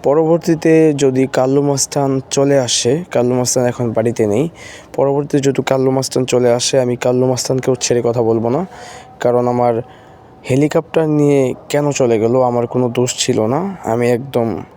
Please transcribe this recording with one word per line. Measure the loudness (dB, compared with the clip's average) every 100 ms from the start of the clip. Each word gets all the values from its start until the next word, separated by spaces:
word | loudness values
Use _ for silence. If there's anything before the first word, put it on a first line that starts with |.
পরবর্তীতে | 2 2 2 0 0 0 4 4 4
যদি | 4 0 2 0
কাল্লু | 0 2 2
মাস্তান | 0 -2 -2 -2 -2 -2 -2
চলে | 0 2 2
আসে, | 0 -2 0 -2 -2
কাল্লু | -2 0
মাস্তান | 0 0 0
এখন | -2 -2 -2
বাড়িতে | 0 -2 0 0
নেই, | 0 -2 -8 -20 -20 -10
পরবর্তীতে | -2 0 0 0 0 0
যদি | 0
কাল্লু | 0 0 2
মাস্তান | 0 -2 -2
চলে | 0 2 2
আসে, | 2 0 0
আমি | 0
কাল্লু | -2 0 2 0
মাস্তানকেও | 0 -2 -2 0
ছেড়ে | -2 0 0
কথা | 0 0
বলবো | 0 2 0
না। | -2 -4 -12 -20 -20 -20 -4
কারণ | 0 2 0
আমার | 0 0 0 -6 -20 -20 -20 -20 -20 -2
হেলিকপ্টার | 0 2 0 -2 -2 0
নিয়ে | 2 4 2 0 -4 -4
কেন | -2 -2
চলে | 0 0 2
গেল, | 2 2
আমার | 2 0 -2
কোনো | -2 -2
দোষ | -2 -4 -2
ছিল | -2 0
না, | 0 -2 -4 -8
আমি | -4 -2 0
একদম | -2 -2 -4 -2 -6 -12